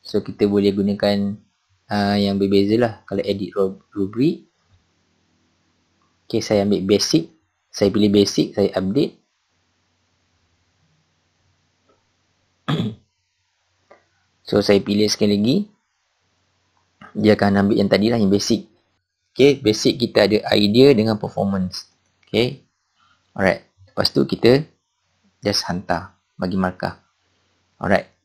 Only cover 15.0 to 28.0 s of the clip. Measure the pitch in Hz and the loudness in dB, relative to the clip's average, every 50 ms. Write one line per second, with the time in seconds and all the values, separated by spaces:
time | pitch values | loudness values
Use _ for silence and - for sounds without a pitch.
15 | 107 104 - - 107 104 104 101 104 120 156 202 208 - _ _ _ _ _ _ | 0 -2 -2 -2 0 0 0 0 0 0 0 -2 -4 -6 _ _ _ _ _ _
16 | _ _ _ _ _ _ _ _ _ _ _ _ _ _ _ _ _ _ _ _ | _ _ _ _ _ _ _ _ _ _ _ _ _ _ _ _ _ _ _ _
17 | - - _ 104 104 107 104 - 104 101 98 101 98 101 110 - 101 98 113 98 | -20 -14 _ 0 2 2 4 4 2 2 2 2 2 2 2 0 2 2 2 2
18 | 104 113 120 117 104 95 101 101 - - 117 - - _ _ _ _ _ _ _ | 2 0 2 2 2 2 2 0 2 -2 -2 -2 -2 _ _ _ _ _ _ _
19 | _ _ _ _ _ _ _ - 139 143 135 127 - 107 107 - - 135 - - | _ _ _ _ _ _ _ 4 4 4 4 2 0 -2 -2 2 0 -2 0 0
20 | 117 - - 113 104 98 107 107 - - 107 107 104 101 104 123 131 143 135 104 | -6 -2 2 2 2 2 2 -2 0 0 0 2 2 2 4 6 6 6 6 4
21 | 110 113 110 104 - 101 - 107 101 98 98 95 92 92 - - - _ _ _ | 2 0 -2 -4 -6 -8 -6 -4 -4 -2 -2 -2 -4 -6 -8 -14 -20 _ _ _
22 | _ _ _ _ _ _ - 107 120 127 - - _ _ _ _ _ _ _ _ | _ _ _ _ _ _ -2 -2 -2 -2 -4 -12 _ _ _ _ _ _ _ _
23 | _ _ _ _ _ _ _ 98 95 92 - - _ _ _ _ - _ _ 95 | _ _ _ _ _ _ _ 0 0 0 0 -2 _ _ _ _ -20 _ _ -4
24 | 95 - - - - - 92 - - 113 127 143 156 - _ _ _ _ _ _ | -4 -2 0 -2 -2 -2 -4 2 4 4 4 4 0 -6 _ _ _ _ _ _
25 | _ _ _ _ _ _ _ _ - 104 104 - - - 87 90 - - 90 80 | _ _ _ _ _ _ _ _ -4 -4 -4 -4 -6 -6 -8 -8 -4 -4 -6 -6
26 | 95 - _ _ _ _ _ - 92 92 98 95 92 90 90 _ 98 92 - _ | -6 -12 _ _ _ _ _ -8 -8 -6 -4 -2 -4 -4 -4 _ -10 -10 -10 _
27 | _ _ _ _ _ _ _ _ _ _ _ _ _ _ _ _ - 92 98 - | _ _ _ _ _ _ _ _ _ _ _ _ _ _ _ _ -2 0 0 0